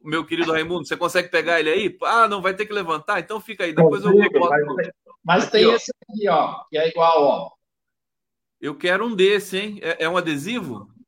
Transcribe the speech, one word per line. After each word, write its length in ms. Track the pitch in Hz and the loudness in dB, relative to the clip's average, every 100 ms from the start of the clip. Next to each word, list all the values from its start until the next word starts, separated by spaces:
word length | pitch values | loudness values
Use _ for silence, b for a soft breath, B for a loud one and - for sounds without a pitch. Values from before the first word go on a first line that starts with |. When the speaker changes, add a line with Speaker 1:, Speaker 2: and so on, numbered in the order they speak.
Speaker 1:
meu 220 | 156 160 | -6 -6
querido 280 | 156 160 165 | -4 -4 -2
Raimundo. 340 | 160 160 175 143 | -2 -2 -6 -6
Você 100 | 160 | -4
consegue 320 | 170 180 175 | -2 -2 -2
pegar 320 | 170 160 170 | -2 0 0
ele 80 | 156 | 2
aí? 300 | 175 202 - | 0 -2 -4
Ah, 220 | 151 - - | 0 2 2
não, 140 | 202 | 2
vai 140 | 180 | -4
ter 100 | 190 | -4
que 80 | 208 | -4
levantar? 480 | 208 170 156 151 202 | -6 -4 -4 -2 -4
Então 180 | 170 214 | -4 -10
fica 220 | - 208 | -12 -8
aí, 100 | 180 | -4
depois 280 | 156 160 143 | 4 4 4
eu 80 | 202 | 4
Speaker 2:
Consigo, 280 | 196 202 - | 4 4 2
Speaker 1:
boto. 120 | 170 147 143 | 2 2 -2
Speaker 2:
mas, 160 | 131 - - _ _ | -6 -8 -10 _ _
mas 200 | - 185 | 0 0
Speaker 1:
Aqui, 100 | - | 2
Speaker 2:
tem 140 | 214 220 | 4 4
Speaker 1:
ó. 80 | |
Speaker 2:
esse 180 | 233 - - - | 4 -2 -12 -14
aqui, 200 | 214 202 | -4 0
ó, 340 | 160 127 - - | 0 0 -6 -8
que 80 | 151 | -4
é 100 | 165 | -2
igual, 340 | 165 165 165 | 2 2 4
ó. 380 | 143 120 - - _ _ _ _ _ _ _ _ _ _ | 4 2 -4 -16 _ _ _ _ _ _ _ _ _ _
Speaker 1:
Eu 120 | 139 | -10
quero 320 | 143 175 185 233 | -4 -2 0 0
um 100 | 214 | 2
desse, 400 | 190 202 190 190 | 4 4 0 -6
hein? 220 | 214 208 | -8 -8
É, 240 | 156 165 | -8 -4
é 40 | 160 | -2
um 80 | 180 | -2
adesivo? 720 | 170 147 151 240 170 107 104 _ | -2 -4 -4 -6 -8 -10 -14 _